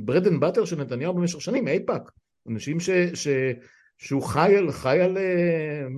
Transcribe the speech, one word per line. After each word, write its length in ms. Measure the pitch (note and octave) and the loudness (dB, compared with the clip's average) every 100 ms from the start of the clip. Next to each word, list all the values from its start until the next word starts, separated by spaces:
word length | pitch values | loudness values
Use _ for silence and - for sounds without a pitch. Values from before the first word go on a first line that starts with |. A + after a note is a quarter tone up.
| G#2 | 0
bread 180 | F3 | 2
and 180 | F#3+ D3+ | 2 2
butter 240 | D#3 F#3+ F3 | 2 2 0
של 140 | D#3+ | -4
נתניהו 340 | C3 B2 D#3+ | -6 -4 -2
במשך 260 | F3+ E3+ - | -2 -2 -4
שנים, 280 | - C4 E3 | -4 -2 0
אייפאק, 420 | F3+ - F3+ - _ _ _ - | 0 0 -4 -6 _ _ _ -10
אנשים 320 | A2 C#3 E3 | -8 -4 -4
ש-, 100 | F3 F#3 F3 | 0 2 2
ש-, 140 | F3 D3 C3+ C3 A#2+ - _ _ _ | -2 -2 0 0 -4 -10 _ _ _
שהוא 240 | - C#3 | -4 -4
חי 340 | - C#3+ F#3 G3+ | 0 2 6 4
על, 160 | E3+ | 2
חי 280 | - C3 D3+ | -2 0 2
על, 180 | F3+ F#3+ | 2 0
אה, 680 | F#3+ F3 F3 E3 D#3 D3 C3 | 0 2 2 0 -4 -6 -6